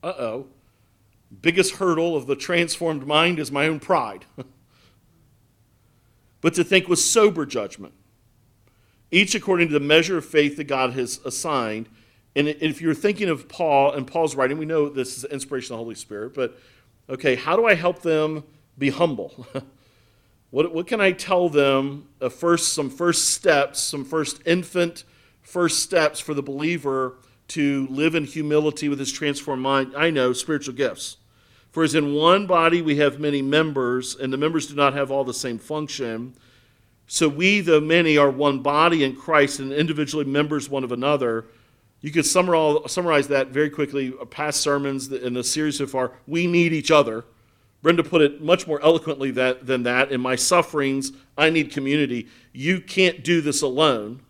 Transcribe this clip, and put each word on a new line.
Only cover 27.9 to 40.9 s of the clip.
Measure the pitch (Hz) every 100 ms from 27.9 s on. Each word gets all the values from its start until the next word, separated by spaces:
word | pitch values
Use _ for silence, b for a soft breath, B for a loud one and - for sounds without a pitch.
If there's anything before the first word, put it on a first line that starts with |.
live | 131 156
in | 160
humility | 147 156 151 151 151 147 147
with | 139
his | 135
transformed | - 147 143 - 135
mind? | 131 135 131 135
I | 165
know, | 151 127
spiritual | 123 - 151 139
gifts. | 123 131 92 - - b b b b b
"For | -
as | 156 156
in | 147
one | 147 160 190 196
body | 175 165 175
we | 156 143
have | 147 139
many | 151 143
members, | 135 151 160 139 123 127 127
and | - 131
the | 135
members | 151 165 -
do | 143
not | 139
have | 139 139
all | 139
the | 127
same | 123 131 113
function, | - 151 151 - 120 113 123 123 b b b b b b _
so | - 156
we, | 143 185 208
though | 170 156
many, | 156 165 165 147
are | 143
one | 131 143 139
body | 143 147 165 165
in | 135 127
Christ | - 156 139 -
and | 135
individually | 143 160 151 147 151
members | 139 143 151 151 139
one | 135
of | 127